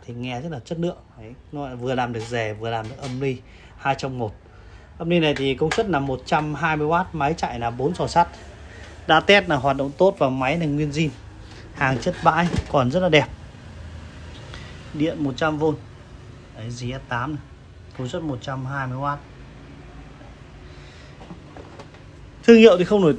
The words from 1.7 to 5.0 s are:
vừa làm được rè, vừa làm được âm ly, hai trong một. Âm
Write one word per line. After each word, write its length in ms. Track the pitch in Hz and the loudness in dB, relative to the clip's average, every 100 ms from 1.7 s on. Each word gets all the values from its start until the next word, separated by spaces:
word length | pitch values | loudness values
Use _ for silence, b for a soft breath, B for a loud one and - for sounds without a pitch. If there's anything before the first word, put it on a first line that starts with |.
| 123 | -6
vừa 200 | 123 127 | -2 0
làm 180 | 123 | 0
được 100 | 117 113 | -2 -4
rè, 240 | 120 110 | -4 -4
vừa 160 | 104 113 | -4 -4
làm 200 | 113 110 | -4 -6
được 80 | 135 | -10
âm 240 | 135 127 | -8 -4
ly, 160 | 139 123 B B B B | -2 -4 B B B B
hai 180 | 139 135 | -2 -2
trong 220 | 139 127 | -2 -4
một. 120 | 110 - - B B B B | -6 -8 -20 B B B B
Âm 120 | - | -8